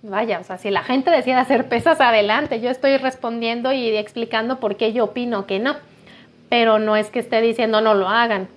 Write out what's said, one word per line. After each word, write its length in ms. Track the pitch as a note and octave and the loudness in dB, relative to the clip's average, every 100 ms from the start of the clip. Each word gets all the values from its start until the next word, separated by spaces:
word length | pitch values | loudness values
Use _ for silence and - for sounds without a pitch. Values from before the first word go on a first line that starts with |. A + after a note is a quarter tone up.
vaya, 380 | A3 F#3+ A3+ F3+ | -6 -4 -2 -4
o 40 | |
sea, 140 | F3+ F#3 | -8 -10
si 140 | G#3 | -2
la 120 | F#3+ | -2
gente 280 | - B3+ C4+ | 0 0 2
decide 240 | D#4+ B3+ B3+ | 2 2 0
hacer 340 | B3+ B3+ A#3+ | 2 0 2
pesas, 320 | A#3 - - | 0 2 4
adelante. 580 | C4 A3+ G#3 A3+ D4 A3+ | 4 4 2 0 0 -4
Yo 100 | A#3+ | -4
estoy 260 | B3+ C#4 C4+ | 0 2 2
respondiendo 760 | C4 C4 A#3 A#3 A3+ A#3+ B3 | 0 -4 -8 -4 -4 -4 -2
y 240 | C4+ A#3 G#3+ | -2 0 -2
explicando 640 | G#3+ - A3+ A3+ A3+ C4 | -4 -8 -4 -2 -2 -4
por 160 | G#3+ G#3 | -4 -2
qué 160 | A3+ | -2
yo 120 | A3+ G#3+ | 0 -2
opino 400 | B3 A#3+ G#3+ F#3+ | -2 -4 -4 -4
que 140 | G3 | -4
no. 160 | B3 C#4+ - - - - - _ _ | -2 -4 -10 -20 -20 -20 -20 _ _
Pero 300 | A#3+ A3+ G#3+ | 2 4 2
no 160 | G#3+ G#3+ | 2 0
es 140 | G#3+ | 0
que 100 | B3 | -6
esté 220 | A#3 A3+ | -2 0
diciendo 400 | A#3 A3+ A3+ G#3+ | 2 0 0 2
no 120 | A3 | 4
lo 160 | G#3 F#3 | 2 2
hagan. 380 | A3 A#3 G3+ F#3+ | 0 0 -2 -6